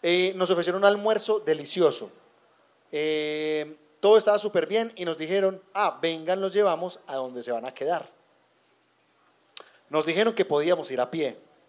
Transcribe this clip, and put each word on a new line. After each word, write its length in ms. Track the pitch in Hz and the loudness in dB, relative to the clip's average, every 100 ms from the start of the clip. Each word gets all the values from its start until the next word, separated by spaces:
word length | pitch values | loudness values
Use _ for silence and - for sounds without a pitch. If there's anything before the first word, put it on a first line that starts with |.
Eh, 300 | 170 175 185 | 2 2 2
nos 140 | 190 180 | 0 0
ofrecieron 300 | 180 170 185 | 2 0 4
un 60 | 202 | 4
almuerzo 540 | 208 208 214 - 214 | 4 0 -2 0 -2
delicioso. 680 | 185 156 143 - 160 - 104 - _ _ _ _ _ _ _ | 0 -2 -2 2 2 2 -10 -18 _ _ _ _ _ _ _
Eh, 880 | 151 156 156 151 151 156 151 151 156 _ _ | -6 -2 -2 -4 -4 -4 -4 -6 -12 _ _
todo 160 | 196 214 | 6 6
estaba 220 | 214 208 | 6 0
súper 280 | 208 185 160 | 0 -2 0
bien 240 | 208 226 220 | -2 -2 -6
y 80 | |
nos 140 | 175 160 | -8 -6
dijeron, 440 | 160 196 190 185 _ | -2 0 0 -2 _
"Ah, 240 | 196 202 - | -2 -2 0
vengan, 400 | 165 165 160 190 | -4 -4 -4 -2
los 140 | 196 | -2
llevamos 460 | 190 202 160 175 - - | 2 2 2 -4 -10 -10
a 100 | 135 | -8
donde 260 | 131 127 | -6 -8
se 100 | 117 | -6
van 140 | 117 123 | -6 -6
a 80 | |
quedar". 340 | - 139 170 139 _ _ _ _ _ _ _ _ _ _ _ _ _ _ - - _ _ | -8 -4 -4 -6 _ _ _ _ _ _ _ _ _ _ _ _ _ _ -20 -20 _ _
Nos 160 | 156 156 | -2 0
dijeron 280 | 165 220 | 2 2
que 100 | 226 | 2
podíamos 460 | 185 147 151 175 147 | 0 2 2 0 -2
ir 100 | 127 | -4
a 100 | 123 | -2
pie. 280 | 165 139 113 _ _ | -2 -4 -6 _ _